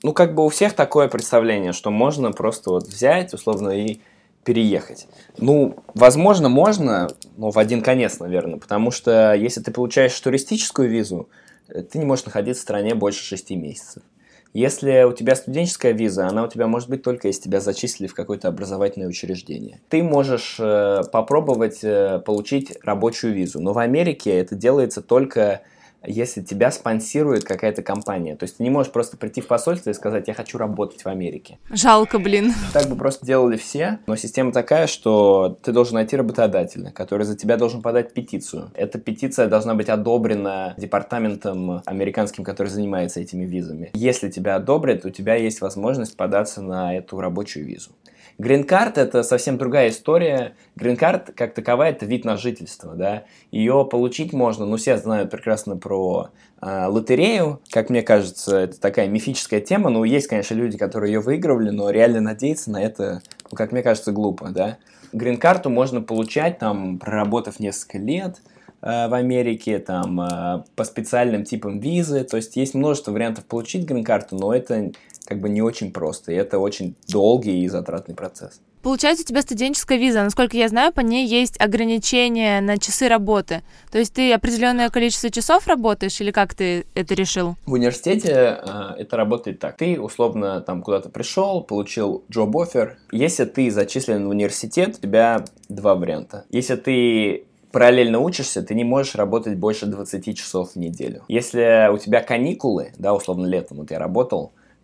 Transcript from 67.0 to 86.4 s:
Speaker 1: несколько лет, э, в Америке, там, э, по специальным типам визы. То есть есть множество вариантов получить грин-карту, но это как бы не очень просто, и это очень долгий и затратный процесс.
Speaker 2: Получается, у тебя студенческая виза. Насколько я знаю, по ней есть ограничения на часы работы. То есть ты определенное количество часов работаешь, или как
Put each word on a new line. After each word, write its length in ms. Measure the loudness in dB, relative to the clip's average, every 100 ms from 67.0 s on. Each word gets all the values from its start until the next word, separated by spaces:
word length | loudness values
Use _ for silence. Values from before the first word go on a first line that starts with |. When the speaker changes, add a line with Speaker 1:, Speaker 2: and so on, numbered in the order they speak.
| -4 -2 0 -2 -4 -6
Speaker 1:
несколько 380 | -6 -6 -10 -8
лет, 420 | -4 -4 -6 -12 _ _ _ _
э, 260 | -6 -2 0
в 60 |
Америке, 640 | 0 0 0 0 -2 -2 -4
там, 400 | -4 -4 -2 -2
э, 440 | -4 -4 -4 -6 -8 -8
по 80 |
специальным 640 | -8 -8 -2 0 2 0 -4
типам 340 | -8 -6 -6
визы. 460 | -2 -2 0 -2 -2
То 100 | -4
есть 220 | -4 -4
есть 160 | -2
множество 400 | 0 0 0 -2
вариантов 320 | -4 -4 -6 -8
получить 400 | -8 -6 -6 -4
грин-карту, 500 | -4 0 -2 -2 -4
но 180 | -2
это 380 | -2 -2 -4 -4 -10 -20 -18 -10
как 140 | -6
бы 100 | -4
не 140 | 0
очень 280 | -2 -2 -8
просто, 400 | -6 -6 -6 -6
и 40 | -4
это 240 | 0 0
очень 360 | -2 -4 -8 -10 -4
долгий 540 | 2 4 4 2 0
и 40 | 0
затратный 460 | -2 -6 -8 -10
процесс. 480 | -12 -14 -14 -20 -20 _ _
Speaker 2:
Получается, 400 | -4 0 2 0
у 20 | 0
тебя 160 | -2
студенческая 560 | -2 -2 -2 -2 0 2
виза. 240 | 4 4
Насколько 340 | 2 2 2 2
я 120 | 2
знаю, 260 | 4 2
по 60 | 2
ней 260 | 0 2 2
есть 340 | 2 2 2
ограничения 1040 | 2 2 0 0 0 2 2 2 2 2
на 160 | 0 -2
часы 300 | -2 0 4
работы. 560 | 4 4 0 0 -6 -8 -20 -4
То 60 | -2
есть 160 | 0
ты 180 | 2 4
определенное 600 | 4 2 0 2 2 0
количество 400 | 2 0 0 -4
часов 340 | -2 4 4 4
работаешь, 560 | 2 2 0 -2 -4
или 80 | -2
как 240 | 0